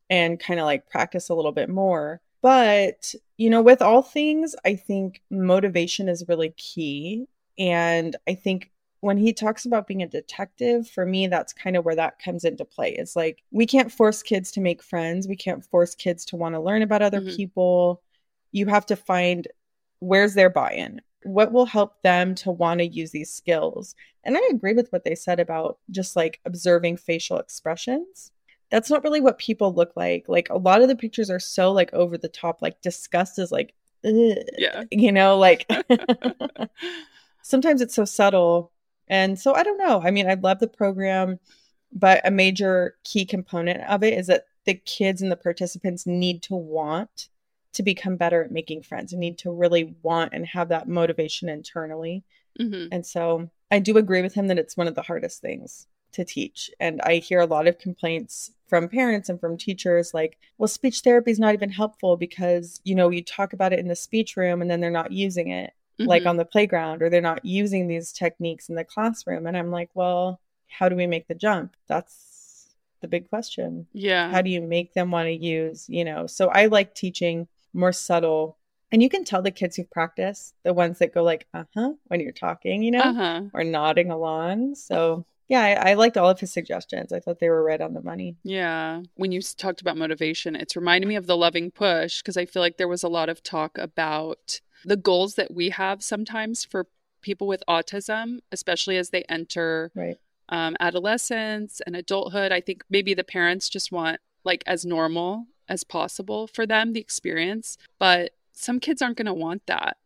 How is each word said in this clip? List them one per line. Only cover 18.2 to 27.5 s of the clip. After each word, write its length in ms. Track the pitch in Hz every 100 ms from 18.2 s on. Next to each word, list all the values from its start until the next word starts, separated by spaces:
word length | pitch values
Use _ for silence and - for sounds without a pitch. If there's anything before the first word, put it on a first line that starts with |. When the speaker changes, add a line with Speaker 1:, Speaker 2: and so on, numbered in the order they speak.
| _ _ _
Speaker 1:
You 160 | 202 202
have 180 | 208 -
to 100 | 196
find 500 | - 180 180 175 - - _ _ _ -
where's 340 | 185 190 208
their 160 | 196 185
buy-in? 500 | 165 127 - - - - _
What 300 | 196 190 220
will 140 | 233 247
help 360 | 214 202 _
them 320 | 185 180 180 185
to 80 | 190
wanna 320 | 170 170 175
use 300 | 170 160 160
these 200 | 156 151
skills? 600 | - - 160 160 - - - _ _
And 120 | - 285
I 40 | 494
agree 240 | 269 196
with 160 | 226 240
what 120 | 180
they 100 | -
said 240 | 165 - 175
about 380 | 165 160 160 - -
just, 260 | 190 185 -
like, 240 | 165 -
observing 520 | - 175 180 175 170 170
facial 420 | - 165 - 180
expressions. 920 | -